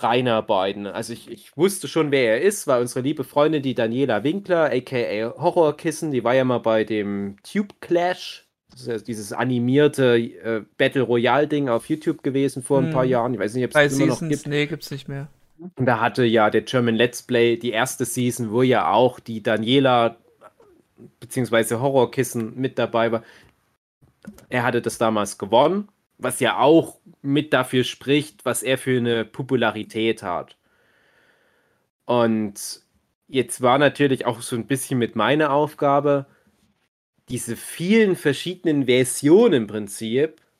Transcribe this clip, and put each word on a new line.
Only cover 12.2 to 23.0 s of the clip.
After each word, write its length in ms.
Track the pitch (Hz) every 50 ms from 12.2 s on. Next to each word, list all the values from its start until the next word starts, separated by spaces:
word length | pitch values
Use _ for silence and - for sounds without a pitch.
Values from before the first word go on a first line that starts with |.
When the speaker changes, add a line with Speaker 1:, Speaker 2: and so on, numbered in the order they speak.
| -
Speaker 1:
gewesen 380 | 143 127 135 139 135 - 135
vor 180 | 123 - 143 135
ein 100 | 131 160
paar 140 | 156 131 127
Speaker 2:
Hm. 60 | 127
Speaker 1:
Jahren. 240 | 127 120 113 127 127
Ich 60 | 104
weiß 140 | 98 107 113
nicht, 100 | 127 127
ob's 80 | 120 -
Speaker 2:
Drei 120 | 151 147 143
Speaker 1:
immer 160 | 139 139 151
noch 140 | 160 - -
Speaker 2:
Seasons, 80 | 170 156
Speaker 1:
gibt. 200 | 147 143 - 143
Speaker 2:
nee, 180 | 147 147 147 147
gibt's 240 | 165 143 - -
nicht 160 | 147 135 - -
mehr. 200 | 139 139 143 - - _ _ _ _ _ 165 185 - -
Speaker 1:
Und 80 | 127
da 140 | 127 120 110
hatte 220 | 113 123 - 131 123
ja 240 | 117 110 113 107 107
der 120 | 107 113
German 340 | - - - 127 120 120 113
Let's 280 | 110 120 120 - - -
Play 340 | - 123 117 117 120 117 113
die 140 | 120 123
erste 340 | 104 110 123 131 - - 127
Season, 460 | - - 127 123 123 117 - 120 107
wo 100 | 104 120
ja 300 | 131 127 123 107 90 80
auch 280 | 98 113 127 131 160 -
die 220 | - - 113 110
Daniela 760 | 101 123 110 107 110 110 131 143 135 131 127 120 117 113 - - _ _ _ _ - - _ _ - _ _ _ _ _ _ _ 117 - _ _
beziehungsweise 600 | - - - 131 123 104 113 113 110 - 120 113
Horrorkissen 720 | 127 143 135 135 120 117 - 135 123 - - 120 110 110 - 120
mit 180 | 135 127 - -
dabei 340 | 117 107 - 113